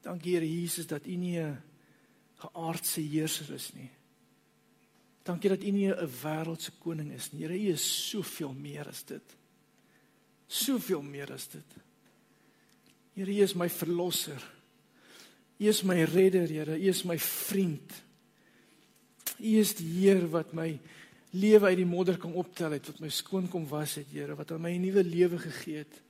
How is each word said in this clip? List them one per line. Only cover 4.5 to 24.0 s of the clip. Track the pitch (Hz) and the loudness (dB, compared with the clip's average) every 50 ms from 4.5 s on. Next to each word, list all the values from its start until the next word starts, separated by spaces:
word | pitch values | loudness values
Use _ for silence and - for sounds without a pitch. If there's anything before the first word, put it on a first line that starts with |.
| _ _ _ _ _ _ _ _ _ _ _ _ _ _ _ | _ _ _ _ _ _ _ _ _ _ _ _ _ _ _
Dankie | - 175 170 - 196 | -6 -6 0 2 0
dat | 190 185 - | 0 2 0
U | 202 | 0
nie | 196 202 196 | 0 2 2
'n | 196 190 - 180 147 127 123 123 | 2 0 0 -2 -6 -6 -8 -6
wêreldse | 151 156 156 165 165 165 160 - - - _ | -6 -4 -4 -4 -6 -6 -8 -10 -14 -14 _
koning | - 170 165 156 151 147 | -8 -8 -6 -6 -8 -8
is | - 131 135 - | -10 -10 -12 -12
nie. | - 147 | -10 -8
Here, | 160 156 180 | -8 -6 -4
U | 190 214 196 165 | -2 0 0 0
is | 143 - - - - - - | 0 0 -2 -2 -2 -4 -4
soveel | - 208 175 - - - 160 139 131 | -4 -6 -6 -6 -8 -8 -8 -8 -8
meer | 135 143 147 143 147 147 | -10 -12 -12 -10 -10 -12
as | - - - - | -12 -12 -16 -14
dit. | - - - _ - - _ _ _ _ _ _ _ _ _ _ _ _ _ _ _ _ _ _ _ _ _ _ | -14 -14 -16 _ -20 -20 _ _ _ _ _ _ _ _ _ _ _ _ _ _ _ _ _ _ _ _ _ _
Soveel | _ - - 220 269 269 233 160 - 185 151 | _ -4 -4 0 0 0 -2 0 -2 -4 -4
meer | 143 143 143 139 139 135 131 | -4 -10 -10 -12 -10 -10 -12
as | 131 - | -12 -14
dit. | - - 147 151 _ - - - _ _ _ _ _ _ _ _ _ _ _ _ _ _ _ _ _ _ _ _ _ _ _ _ _ _ | -14 -16 -18 -20 _ -20 -20 -20 _ _ _ _ _ _ _ _ _ _ _ _ _ _ _ _ _ _ _ _ _ _ _ _ _ _
Here, | 196 196 185 | -6 -4 -2
U | 202 208 | 6 6
is | 202 190 - | 6 6 6
my | 175 175 175 | 0 -2 -2
verlosser. | - - 165 151 175 170 175 180 170 - - 160 147 127 - - - - _ _ _ _ _ _ _ _ _ - - - - - - _ _ _ _ _ | -2 -2 -2 0 0 0 0 0 0 -2 -4 -4 -8 -12 -14 -16 -20 -20 _ _ _ _ _ _ _ _ _ -20 -20 -20 -20 -20 -20 _ _ _ _ _
U | 208 | 4
is | 214 214 208 185 | 4 4 4 2
my | 190 180 175 165 | 2 4 4 4
redder, | 160 156 185 190 190 180 185 175 | 4 6 6 6 8 6 4 2
Here. | 156 156 156 156 151 156 | 2 -2 -4 -4 -4 -4
U | 156 - 196 | 0 2 2
is | 180 185 - | 2 2 -2
my | 180 170 | -4 -4
vriend. | 156 - - - - - - 196 196 196 175 156 143 - - - - - _ _ _ _ _ _ _ _ _ _ _ _ _ _ _ _ _ _ _ _ _ _ _ - - - | -2 -2 -4 -4 -6 -6 -2 0 0 2 0 -2 -4 -8 -16 -20 -20 -20 _ _ _ _ _ _ _ _ _ _ _ _ _ _ _ _ _ _ _ _ _ _ _ -10 -10 -10
U | - 208 220 220 | -6 0 4 6
is | 220 208 - - | 6 6 4 0
die | - 170 160 165 180 | -4 -6 -4 0 4
Heer | 190 196 196 185 175 170 | 6 8 8 6 4 2
wat | 156 170 160 - 160 | 0 -2 -2 -2 -6
my | 160 160 165 156 135 - - - - - - - - _ _ - | -4 -4 -4 -4 -6 -12 -18 -20 -20 -20 -20 -20 -20 _ _ -2
lewe | 185 196 214 214 214 202 190 | 2 8 10 10 10 10 8
uit | 185 185 | 4 4
die | 185 175 | 2 2
modder | 175 175 185 180 180 - | 2 2 2 2 0 0
kom | - 170 156 180 | -4 -6 -4 -4
optel | 175 175 - - 175 156 151 | -6 -6 -6 -6 -4 -4 -4
het, | 139 143 - | -4 -6 -10
wat | 147 - | -14 -12
my | 160 151 - | -10 -6 -6
skoon | - - - 190 190 180 180 | -6 -6 -4 -4 -4 -2 -2
kom | 185 180 160 139 | -4 -6 -6 -4
was | 147 151 151 143 - | -4 -4 -4 -4 -6
het, | 147 | -10